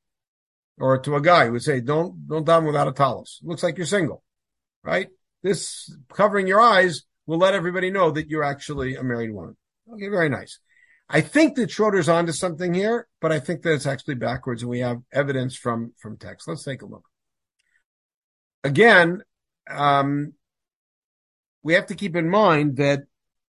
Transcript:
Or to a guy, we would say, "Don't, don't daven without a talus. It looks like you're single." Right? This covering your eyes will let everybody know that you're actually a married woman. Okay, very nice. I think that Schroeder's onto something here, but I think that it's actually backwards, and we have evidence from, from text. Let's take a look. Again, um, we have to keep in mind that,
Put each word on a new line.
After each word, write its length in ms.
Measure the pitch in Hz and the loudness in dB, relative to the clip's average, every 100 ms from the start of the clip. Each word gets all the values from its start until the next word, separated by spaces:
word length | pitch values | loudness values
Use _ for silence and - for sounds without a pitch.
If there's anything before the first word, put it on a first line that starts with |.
| _ _ _ _ _ _ _ _ | _ _ _ _ _ _ _ _
Or 200 | 131 131 | 0 0
to 180 | 139 147 | 0 0
a 40 | |
guy, 240 | 151 175 120 | 4 6 4
we 60 | |
would 120 | 120 | 0
say, 180 | 120 135 | -2 -2
"Don't, 440 | 120 151 175 180 143 | 0 -2 -2 -8 -8
don't 220 | 156 151 | -4 2
daven 200 | 165 156 | 2 2
without 200 | 147 147 | 0 -2
a 60 | |
talus. 480 | 139 139 101 - - | 0 0 0 -10 -16
It 40 | 156 | -12
looks 140 | 170 | -4
like 120 | 175 165 | -4 -4
you're 100 | 156 | -2
single." 380 | 202 151 85 _ _ _ _ _ _ | 0 -2 -6 _ _ _ _ _ _
Right? 280 | - 180 190 _ _ _ | -4 -4 -4 _ _ _
This 520 | 180 196 - - - - _ | -4 -4 -6 -14 -18 -20 _
covering 340 | - 208 202 190 | 0 2 2 2
your 140 | 196 | 6
eyes 420 | 233 196 185 143 - _ - | 6 6 4 0 -10 _ -6
will 120 | 165 | 2
let 160 | 190 | 2
everybody 380 | 196 170 180 185 | 2 -2 -4 -2
know 180 | 196 170 | 2 2
that 180 | 147 156 | 0 -4
you're 160 | 156 | -4
actually 520 | 143 135 - 143 131 135 | -4 -4 -8 -6 -6 -6
a 80 | |
married 280 | 131 120 113 | -4 -4 -6
woman. 240 | 104 - - _ _ _ | -8 -14 -20 _ _ _
Okay, 160 | 220 196 | -14 -6
very 200 | 202 160 | -2 0
nice. 300 | 110 98 - _ _ _ _ _ | -2 -8 -20 _ _ _ _ _
I 140 | 147 | -2
think 340 | 156 285 320 302 | 2 4 2 2
that 120 | 202 | -4
Schroeder's 400 | - 214 196 160 | 0 0 2 2
onto 220 | 170 170 | 2 0
something 420 | 160 185 160 180 | -4 -6 -4 -4
here, 340 | 175 208 233 - _ | -2 -2 -2 -6 _
but 100 | 160 | -2
I 80 | 156 | -2
think 220 | - 165 | -4 -4
that 120 | 170 | -2
it's 120 | 151 143 | -2 -2
actually 300 | 131 - 131 | -6 -6 -6
backwards, 480 | 117 127 - 120 | -6 -6 -6 -8
and 60 | 120 | -6
we 80 | 123 | -4
have 240 | 123 120 - | -4 -6 -6
evidence 440 | 135 143 131 127 127 | -4 -2 -2 -4 -6
from, 380 | 123 117 117 - | -6 -6 -8 -14
from 160 | 110 107 | -18 -16
text. 300 | 92 - - | -18 -16 -12
Let's 160 | 165 | -12
take 180 | - 131 | -10 -12
a 60 | 101 | -14
look. 200 | - _ _ _ _ _ _ _ _ _ _ _ _ _ _ _ _ | -20 _ _ _ _ _ _ _ _ _ _ _ _ _ _ _ _
Again, 580 | 143 143 226 196 170 180 - _ _ _ - | -2 4 6 8 6 0 -10 _ _ _ -16
um, 640 | - 143 139 139 143 147 - _ _ _ _ _ _ _ _ _ _ _ _ | -2 2 2 2 -2 -6 -12 _ _ _ _ _ _ _ _ _ _ _ _
we 120 | 147 | 0
have 120 | 175 196 | 2 0
to 80 | 170 | -6
keep 200 | 202 170 | -4 -2
in 140 | 165 | 2
mind 480 | 202 208 156 147 131 | 4 4 4 2 2
that, 240 | 143 143 - _ _ _ | 0 0 -4 _ _ _